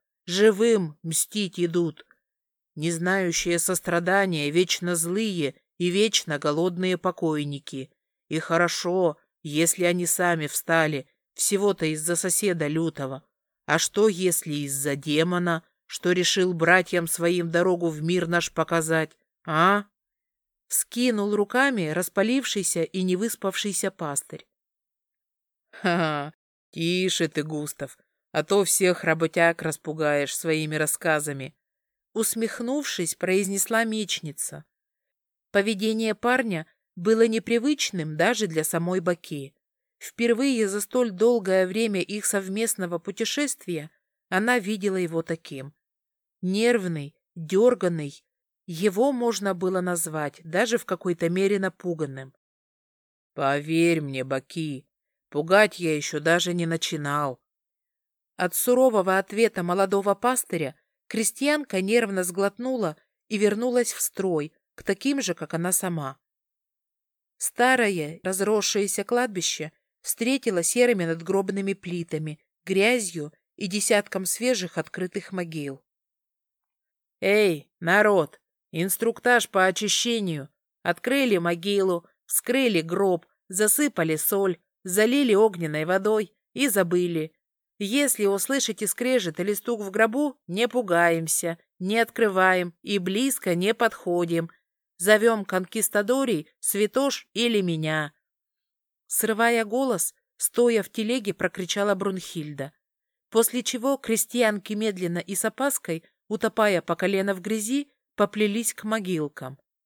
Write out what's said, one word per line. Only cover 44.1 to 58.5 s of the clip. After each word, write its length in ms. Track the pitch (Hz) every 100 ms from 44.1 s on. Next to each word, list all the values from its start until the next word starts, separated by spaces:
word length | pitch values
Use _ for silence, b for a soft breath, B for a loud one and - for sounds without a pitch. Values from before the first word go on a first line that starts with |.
| _ -
она 300 | 185 233 247
видела 360 | 190 214 196 190
его 240 | 170 165
таким. 520 | 160 160 - 139 139 - _ _ _ _ _ _
Нервный, 760 | 180 202 240 233 180 156 143 - _ 170
дёрганный, 880 | 156 190 247 233 180 165 143 - _ _ _ _ -
его 460 | 160 208 185 277
можно 420 | 247 233 190 196
было 280 | 180 185 185
назвать 600 | 180 170 165 156 147 -
даже 340 | 165 175 233 240
в 80 | -
какой-то 440 | 180 185 165 170
мере 300 | 185 196 202
напуганным. 720 | 190 - 180 160 139 135 135 _ _ _ _ _ _ _ _ _ _
«Поверь 680 | - 139 143 151 165 170 160
мне, 220 | 143 131
Баки, 640 | 131 135 - 170 156 131 - _ _ _ _
пугать 500 | 147 165 196 214 -
я 160 | 165 151
ещё 240 | - 151
даже 340 | 160 170 175
не 120 | 175 165
начинал». 760 | 165 - 156 143 147 139 123 _ _ _ _ _ _ _ _ _ -
От 180 | 180